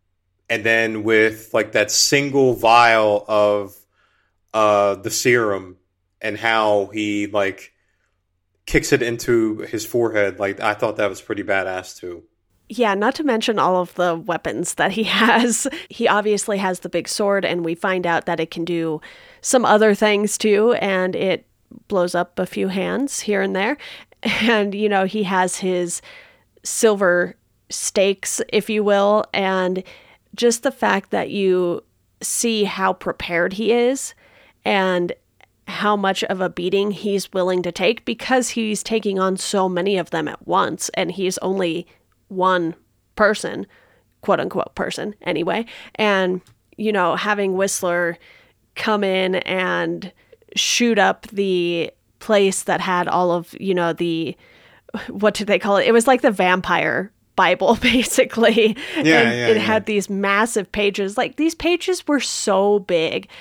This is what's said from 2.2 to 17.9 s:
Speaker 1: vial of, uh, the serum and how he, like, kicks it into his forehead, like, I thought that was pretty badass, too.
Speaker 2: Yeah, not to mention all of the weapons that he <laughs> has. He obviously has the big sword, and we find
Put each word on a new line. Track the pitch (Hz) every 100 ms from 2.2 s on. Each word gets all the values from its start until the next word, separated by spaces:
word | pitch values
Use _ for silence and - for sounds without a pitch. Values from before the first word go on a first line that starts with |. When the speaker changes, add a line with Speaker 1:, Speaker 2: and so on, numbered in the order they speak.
| 143 139 131
Speaker 1:
vial | 117 117 120 120 113 107 104 104
of, | 107 104 104 98 - _ _ _ _ _ _ _
uh, | 110 107 104 101 98
the | 110
serum | - 131 120 107 98 92 90 _ _ _ _
and | 110 104
how | 113 113 107 104 95
he, | 110 104 104 101
like, | 101 98 95 - _ _ _ _ _ _ _ _ _ -
kicks | 151 -
it | 139
into | 120 120 - 117 110 107
his | 101 110 -
forehead, | 120 113 107 101 92
like, | 101 98
I | 110 104
thought | 113 104
that | 101
was | 95
pretty | - 104
badass, | 95 98 92 92 90 -
too. | 90 85 - _ _ _ -
Speaker 2:
Yeah, | 208 220 196
not | 214 -
to |
mention | 302 226 226 208
all | 147 185
of | 175 -
the | 180 165
weapons | 160 165 - 110 170 -
that | 165
he | 196
<laughs> |
has. | 202 190 220 226 240 220 269 320 -
He | - 233
obviously | 202 208 202 - 202
has | 196 180
the | 175
big | 175 156
sword, | - 202 196
and | 175 175 165
we | 170
find | 202